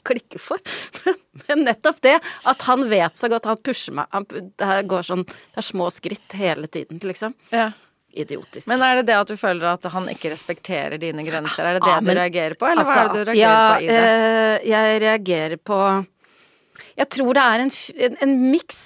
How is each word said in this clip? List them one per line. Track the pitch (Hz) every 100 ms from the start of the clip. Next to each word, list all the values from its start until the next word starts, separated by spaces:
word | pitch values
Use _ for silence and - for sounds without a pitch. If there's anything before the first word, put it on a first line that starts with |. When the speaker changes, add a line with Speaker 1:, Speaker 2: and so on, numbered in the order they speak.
Speaker 1:
klikke | - 240 - -
for.» | - 392 - -
<laughs> | - -
Men, | 359 370 _ - -
men | 294
nettopp | 262 220 302 320
det, | 254 302 - -
at | - -
han | - 247 254
vet | 208 165 -
så | 240
godt, | 233 220
han | 220
pusher | 285 240 -
meg, | 143 -
han | 196
pu-, | 196 - 185 -
det | 196
her | 196
går | 196 185
sånn, | 175 185 180
det | - _ -
er |
små | - 190 175
skritt | - 175 208 -
hele | 190 190 143 156
tiden, | 165 139 165
liksom. | 190 180 220 - -
Speaker 2:
Ja. | 233 220 214 _ _ _
Speaker 1:
Idiotisk. | - 151 143 - 123 -
Speaker 2:
Men | 254
er | 262 254
det | 233
det | 214
at | 208
du | 208
føler | 202 175 170
at | 180 180
han | 185 185
ikke | - 160
respekterer | 160 - 175 - 165 143 151
dine | 165 151
grenser? | 156 156 156 -
Er | 170
det | 180
det | 175
Speaker 1:
Ja, | 165
Speaker 2:
du | 180
Speaker 1:
men, | 185
Speaker 2:
reagerer | 180 175 156
på, | 160 269
eller | 330
hva | 285
er | 262 220
det |
Speaker 1:
altså, | 208
Speaker 2:
du | 208
reagerer | 226
Speaker 1:
ja, | 220 220 220
Speaker 2:
på | 220
i | 165
det? | 226
Speaker 1:
eh, | 226 226 226 220 220 214 -
jeg | 214 220 220
reagerer | 220 220 185 170 156 165
på, | - 202 196 190 190 _ _ _ _ _ _ - - -
jeg | 277
tror | - 247
det | 254
er | 247 226
en | 269
f-, | - - 330
en, | 247 -
en | 277 262 254
miks | 320 - -